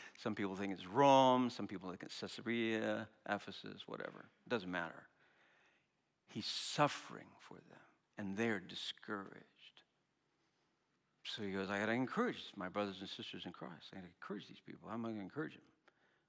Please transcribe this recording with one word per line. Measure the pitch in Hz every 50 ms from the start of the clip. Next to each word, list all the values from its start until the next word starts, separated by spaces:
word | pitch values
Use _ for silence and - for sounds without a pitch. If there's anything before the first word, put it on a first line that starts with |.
| - - -
Some | - - 117 104
people | - 101 92 95
think | 95 101 98
it's | 92 90 92
Rome. | 90 101 131 143 139 135 135 131 131 127 127 123 117
Some | - - 104
people | - 101 87 95 92
think | 90 -
it's | - - - -
Caesarea, | - - - - 120 117 117 117 113 113 110 110 110 107 107 110 110 - - - - -
Ephesus, | 104 98 - 98 92 - - 104 - 101 -
whatever. | - - - - - - - - - _ _ _
It | -
doesn't | 120 110 90 90
matter. | 90 87 82 80 - - - - _ _ - - _ _ - - - _ _ - _ _ _ _ _ _ _ _ _ _ _ -
He's | - 113 -
suffering | - - - - - - 151 147 139 - - - - - - - - - -
for | - - -
them, | - - - - - - - _ _ _ _ - -
and | 104 95 95
they're | 107 117 117 107 92
discouraged. | 90 - 92 - - - - - - 110 107 101 95 - - - - - _ _ - - _ - - _ _ _ _ _ _ _ _ _ _ _ _ _ _ _ _ _ _ _ _ _ _ _ _ _ _ _ -
So | - - 110
he | 104 98
goes, | 95 98 95 95
"I | 101 101
gotta | 107 110
encourage | 113 127 131 120 - - 247 226 110 92 - - -
my | 101 92 90
brothers | 92 104 104 98 95 92
and | 98 -
sisters | - - 110 - - - -
in | 90
Christ. | - - - - 85 - - -
I | -
gotta | 95 90 82
encourage | - _ - - 101 95 - -
these | - -
people. | _ - - - 85 92
How | 107
am | 120 113
I | 117
gonna | 110 104
encourage | 95 90 - 143 156 - -
them? | - - - _ _ _ - _ _ _ _ _ _ _